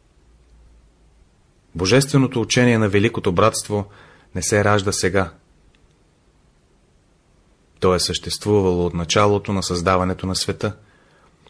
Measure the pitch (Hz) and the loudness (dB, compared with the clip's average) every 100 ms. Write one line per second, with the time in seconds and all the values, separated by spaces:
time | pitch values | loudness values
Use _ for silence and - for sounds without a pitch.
0 | _ _ _ _ _ _ _ _ _ _ | _ _ _ _ _ _ _ _ _ _
1 | _ _ _ _ _ _ _ 82 92 123 | _ _ _ _ _ _ _ -4 2 2
2 | 139 139 127 123 107 - 123 113 107 101 | 4 2 2 0 -2 2 2 4 2 2
3 | 107 - 98 87 107 - - 104 101 - | 0 0 -2 2 2 0 -4 -6 -6 -12
4 | - - _ 90 - 104 104 104 98 95 | -20 -20 _ -8 -2 0 2 2 0 -2
5 | 95 95 90 - _ _ _ _ _ _ | -2 -2 -2 -6 _ _ _ _ _ _
6 | _ _ _ _ _ _ _ _ _ _ | _ _ _ _ _ _ _ _ _ _
7 | _ _ _ _ _ _ _ _ 95 90 | _ _ _ _ _ _ _ _ 2 2
8 | - 85 - - 104 104 95 90 87 82 | 0 -6 -8 -8 0 2 2 0 -2 -2
9 | 82 107 104 101 101 98 90 90 87 92 | -2 2 2 2 -2 -4 -4 -2 0 2
10 | 92 92 95 90 - - 107 98 _ _ | 0 -2 -6 -4 -6 -4 -6 -8 _ _
11 | _ _ _ _ _ | _ _ _ _ _